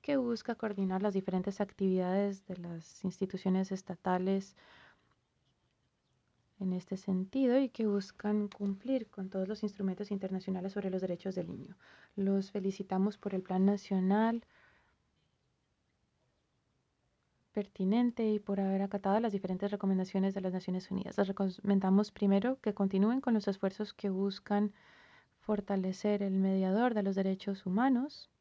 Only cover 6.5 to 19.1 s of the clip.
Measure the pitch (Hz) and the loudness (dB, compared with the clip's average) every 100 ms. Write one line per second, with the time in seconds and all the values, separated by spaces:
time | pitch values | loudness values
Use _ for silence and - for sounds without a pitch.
6.5 | _ 185 180 - 190 - 185 190 269 262 | _ -4 -4 -6 -8 -2 -2 -2 0 4
7.5 | 254 262 - 220 202 196 - 208 208 208 | 4 2 0 0 0 -2 -6 -2 0 -2
8.5 | - 202 196 247 262 220 - 190 190 190 | -4 -4 -4 -2 -2 -2 -10 -6 -4 -4
9.5 | 214 208 202 196 180 202 196 190 190 190 | -2 -4 -2 -4 -2 -4 -4 -4 -6 -4
10.5 | 185 190 196 190 185 185 175 190 185 170 | -4 -4 -4 -4 -4 -4 -4 -4 -6 -6
11.5 | - - - - - - - 196 196 196 | -10 -14 -18 -20 -20 -14 -2 2 2 0
12.5 | 208 196 190 190 185 196 202 202 190 185 | -2 -4 -4 -4 0 0 0 -4 -4 -2
13.5 | 185 190 202 - 190 185 208 226 233 - | 4 4 4 0 0 4 4 4 0 -8
14.5 | _ _ _ _ _ _ _ _ _ _ | _ _ _ _ _ _ _ _ _ _
15.5 | _ _ _ _ _ _ _ _ _ _ | _ _ _ _ _ _ _ _ _ _
16.5 | _ _ _ _ _ _ _ _ _ _ | _ _ _ _ _ _ _ _ _ _
17.5 | - 208 - 190 220 247 240 220 214 208 | -8 -8 -2 2 4 2 2 0 0 0
18.5 | 196 196 190 196 202 196 | -2 0 0 -2 -2 0